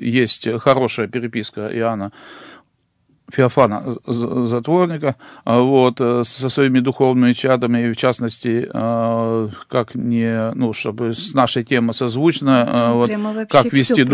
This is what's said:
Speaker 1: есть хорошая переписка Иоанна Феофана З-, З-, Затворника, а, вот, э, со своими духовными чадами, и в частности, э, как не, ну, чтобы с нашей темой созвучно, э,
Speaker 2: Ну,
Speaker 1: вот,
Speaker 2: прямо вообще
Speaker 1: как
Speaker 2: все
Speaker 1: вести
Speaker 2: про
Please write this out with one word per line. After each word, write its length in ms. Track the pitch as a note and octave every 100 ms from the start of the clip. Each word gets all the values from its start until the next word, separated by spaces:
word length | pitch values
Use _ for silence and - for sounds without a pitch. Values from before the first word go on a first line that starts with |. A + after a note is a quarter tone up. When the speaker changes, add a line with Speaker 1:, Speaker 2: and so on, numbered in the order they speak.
Speaker 1:
есть 460 | - B2 A2+ - - A2+
хорошая 460 | - C3 B2 - G#2+
переписка 600 | B2+ A#2 A#2 G#2 - G#2
Иоанна 380 | A#2 A#2 A2 G2 - - - - - _ _ _ _ _ _ _
Феофана 500 | - B2+ - B2 G#2 - A#2 -
З-, 80 |
З-, 340 | A#2+ A#2 B2+ B2
Затворника, 680 | A#2+ A#2 F3 F3+ D#3+ D3 B2+ - - -
а, 140 | A#2
вот, 380 | B2+ C3+ B2+ A#2
э, 240 | B2 A#2+ A#2
со 220 | - C3
своими 300 | C3+ C#3 B2+
духовными 540 | B2+ B2 C3 B2+ B2
чадами, 540 | A#2+ C3+ B2+ A#2+ A#2 A#2+
и 40 |
в 40 | A2
частности, 720 | C3 A#2+ A#2 - B2 A#2 -
э, 800 | - A2+ A#2 A2+ A2+ A2+ A2+ G#2+ G#2+ -
как 280 | B2+ A2 B2+
не, 560 | A#2+ A#2 A2+ A2+ A2
ну, 200 | A2+ A#2+
чтобы 420 | G#2+ - G#2 A#2 A#2
с 180 | -
нашей 300 | C#3 B2 C3+
темой 300 | A2+ B2+ A#2 A2+
созвучно, 720 | B2+ A#2 D#3 D#3 C#3 C3 A#2+
э, 160 | A#2+ A#2
Speaker 2:
Ну, 60 | A#2
Speaker 1:
вот, 100 | A#2+
Speaker 2:
прямо 260 | D3+ G#3+
вообще 140 | G#3+ A3
Speaker 1:
как 200 | C#3+ B2+
Speaker 2:
все 80 | C3+
Speaker 1:
вести 260 | B2+ -
Speaker 2:
про 60 | C3